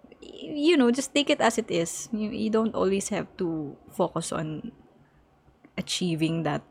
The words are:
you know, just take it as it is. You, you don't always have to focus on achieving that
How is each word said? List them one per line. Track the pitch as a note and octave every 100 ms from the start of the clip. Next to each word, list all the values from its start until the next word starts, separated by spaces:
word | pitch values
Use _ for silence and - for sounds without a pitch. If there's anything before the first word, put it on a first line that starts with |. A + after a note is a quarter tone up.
| - - -
you | - D#4 D4+ D4
know, | E4+ A#3+
just | B3 -
take | D4 C#4+
it | D4
as | A3 A#3
it | A3
is. | E3+ E3+ - -
You, | G#3+ G#3+
you | A3 A3
don't | A3 A3
always | - F#3+ G3 -
have | G3 - -
to | F3 D#3+ D3 - -
focus | - F3 - E3
on | - D#3 D#3 A3+ - - _ _ _ _ _ _ _ - -
achieving | - - F3+ D#3+ D#3+ E3
that | D#3 D3 -